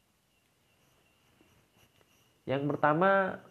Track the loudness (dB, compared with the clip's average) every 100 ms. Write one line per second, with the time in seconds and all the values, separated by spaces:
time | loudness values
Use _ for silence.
0 | _ _ _ _ _ _ _ _ _ _
1 | _ _ _ _ _ _ _ _ _ _
2 | _ _ _ _ -6 -4 -4 0 0 2
3 | 2 2 0 -6 -16